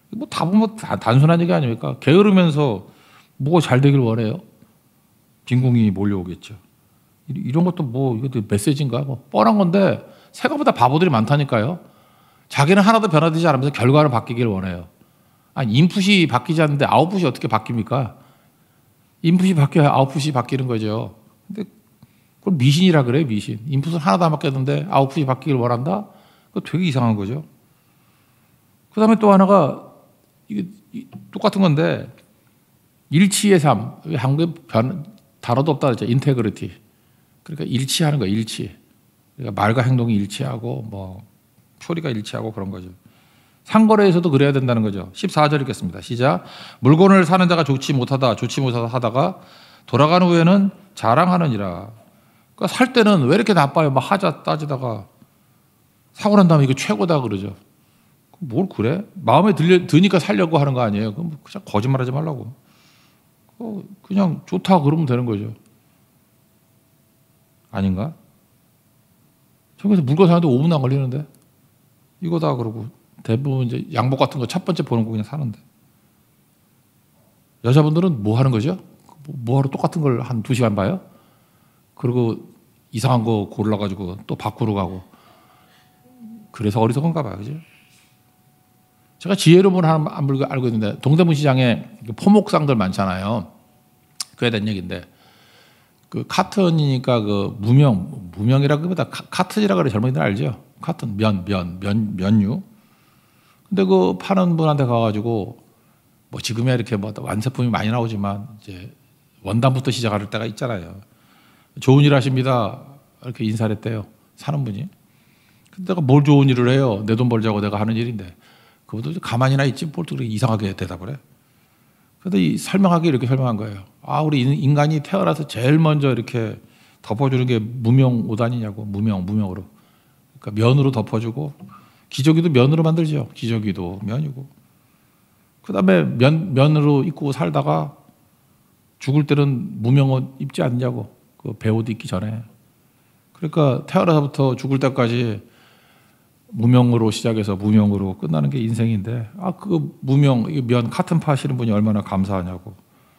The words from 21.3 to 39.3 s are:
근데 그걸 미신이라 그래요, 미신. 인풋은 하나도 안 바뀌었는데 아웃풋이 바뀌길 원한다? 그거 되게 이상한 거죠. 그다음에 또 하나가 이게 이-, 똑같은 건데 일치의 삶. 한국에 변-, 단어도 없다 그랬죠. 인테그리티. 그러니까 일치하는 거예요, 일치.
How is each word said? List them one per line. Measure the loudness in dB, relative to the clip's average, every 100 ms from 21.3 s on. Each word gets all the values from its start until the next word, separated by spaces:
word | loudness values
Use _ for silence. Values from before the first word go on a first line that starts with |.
| _ _
근데 | -14 -14 _ _ _ _ _ _ _
그걸 | -4
미신이라 | 2 2 4 4 4
그래요, | 2 0 0
미신. | -2 -4 -10 -4
인풋은 | -4 -4 -4
하나도 | 0 0
안 | 0
바뀌었는데 | 0 -4 -4 -2 -4 -2
아웃풋이 | 0 0 0 -2
바뀌길 | -4 -2 -2
원한다? | 0 -2 -2 -4 -6 -18 _ _ _
그거 | -12 -6
되게 | -2 -2
이상한 | 0 0 0
거죠. | -4 -8 -12 _ _ _ _ _ _ _ _ _ _ _ _ _ _
그다음에 | 0 4 4
또 | 6
하나가 | 6 8 6 4 -2 -12 -20 _ _ _ _ _
이게 | -8 -8 -14 _
이-, | -16 -16 -20 -16
똑같은 | -4 -2 2
건데 | 2 2 0 -2 -8 -18 _ _ _ _ _ _ _ _ _
일치의 | 2 2 2 4 4
삶. | 4 2 -2 -10 -8 -4
한국에 | 0 0 -2 -4 -4
변-, | 0 0 -4 -12 -20 _ _
단어도 | -2 0 0
없다 | 0 0
그랬죠. | -2
인테그리티. | 0 0 2 0 -2 -4 -12 -14 _ _ _ _ _ _
그러니까 | -18 -12
일치하는 | -6 -4 -4 -2 0 0
거예요, | 0
일치. | -2 -4 -8 -12 -12 _ _ _ _ _